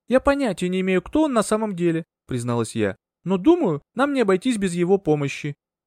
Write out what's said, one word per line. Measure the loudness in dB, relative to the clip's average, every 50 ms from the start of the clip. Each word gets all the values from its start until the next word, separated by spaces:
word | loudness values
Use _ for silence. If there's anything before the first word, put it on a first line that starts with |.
| _ 0
«Я | 0 2
понятия | 2 2 0 0 0 -2 -2 -2 -4 -4
не | -2 -2
имею, | -2 0 0 0
кто | -2 0 0 0 0
он | 2 2
на | 0 0
самом | 0 0 -2 -2 -4 -4
деле», | -2 -2 0 0 -2 -4 _ _ _ _ -8
призналась | -6 -6 -2 -2 -2 -2 -2 -2 -2
я. | -2 -2 -2 -2 -4 _ _ _ _ -4
«Но | -2 -2 0
думаю, | 4 4 4 4 4 -2 -2 -4 _ _ -4
нам | -2 -2 0 2
не | 0
обойтись | 2 2 2 0 2 -2 -2 0
без | -2 -2 0
его | 0 2 2 2 0
помощи». | 2 0 0 0 0 -4 -6 -6 -8 -10 -10 _ _ _ _ _ _